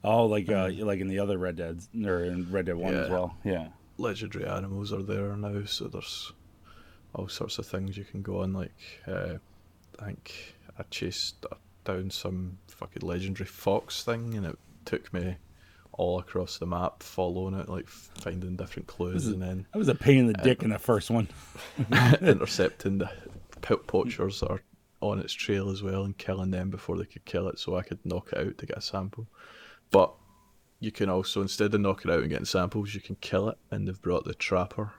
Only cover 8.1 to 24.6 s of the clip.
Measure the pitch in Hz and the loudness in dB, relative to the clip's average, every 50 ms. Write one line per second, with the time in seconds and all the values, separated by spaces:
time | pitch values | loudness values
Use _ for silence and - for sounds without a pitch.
8.1 | - 101 98 101 95 92 95 95 95 95 87 82 - - - - - - - - | -8 -8 -6 -4 -4 -2 -2 -2 -2 -4 -6 -8 -10 -16 -20 -20 -20 -16 -10 -8
9.1 | 95 87 87 85 85 - - _ - - - - - _ _ _ _ - 107 107 | -6 -6 -4 -6 -6 -8 -12 _ -20 -20 -20 -20 -20 _ _ _ _ -14 -12 -12
10.1 | - - - - - - - - - - - - - - 95 - - - - 90 | -12 -12 -14 -16 -16 -16 -16 -18 -20 -20 -20 -20 -14 -14 -14 -10 -8 -6 -4 -4
11.1 | - - - - - - - - - - _ - - - - - 95 92 92 95 | -4 -4 -6 -6 -8 -10 -12 -12 -12 -12 _ -20 -20 -12 -6 -4 -4 -2 -4 -4
12.1 | - - - 95 92 92 92 90 92 92 - - - - - - - - 90 87 | -6 -6 -6 -4 -4 -4 -4 -6 -8 -10 -16 -20 -14 -14 -14 -12 -10 -8 -6 -4
13.1 | 87 90 92 95 95 - 95 - - - - - 98 107 - - - - - - | -4 -2 -2 -4 -4 -4 -6 -10 -10 -2 2 2 2 2 2 -4 -8 -6 -2 -2
14.1 | 117 117 117 117 113 107 98 82 - - - - - - - - - - - - | -2 -2 -2 -4 -4 -4 -4 -4 -6 -8 -14 -20 -20 -18 -6 -4 -4 -4 -4 -4
15.1 | - 92 87 90 90 - - - - - - - - - - - - - 87 90 | -6 -4 -2 -2 -4 -6 -10 -20 -20 -20 -20 -20 -20 -20 -20 -20 -4 0 0 2
16.1 | 90 92 90 - - 92 90 85 - - 82 87 90 87 90 - - - - - | 2 0 -2 -4 -4 -4 -4 -4 -6 -6 -4 -4 -2 -2 -2 -2 -4 -6 -18 -10
17.1 | - - 92 87 87 92 92 95 95 95 - - 92 90 - - - - - - | -2 0 0 0 0 -2 -2 -2 -2 -4 -4 -4 -6 -8 -8 -10 -16 -20 -20 -18
18.1 | - - - - 87 90 92 90 90 90 92 - - - 82 - - - 87 90 | -16 -8 -8 -6 -6 -4 -6 -6 -6 -6 -6 -8 -8 -12 -12 -12 -6 -4 -4 -2
19.1 | 92 92 147 113 104 92 92 90 92 95 95 - - 208 220 147 120 - - 131 | -2 -2 0 0 -2 -2 -2 -4 -4 -6 -6 -6 -2 2 4 4 4 6 8 8
20.1 | 139 135 123 117 107 98 - 131 127 - - 113 107 - - - 117 104 - - | 10 10 10 8 4 6 6 6 6 6 4 0 0 0 4 4 4 4 4 4
21.1 | 113 117 110 - - - - - - - - - - - 127 - - - 131 120 | 2 2 2 2 -4 -14 -18 -18 -16 -16 -16 -12 -2 -2 0 4 6 8 10 10
22.1 | 135 - 185 180 - - - - - - 95 - - - - 98 98 98 - - | 10 8 10 6 6 6 6 0 2 4 2 2 2 0 0 0 2 2 0 -2
23.1 | - - - - - - - - - - - - 117 - - - - 95 - 123 | -4 -12 -14 -16 -16 -16 -18 -18 -14 -12 0 0 0 0 0 2 2 2 2 2
24.1 | 117 - - 95 98 - - - - 95 | 0 0 0 -2 0 -2 -2 -2 -2 -4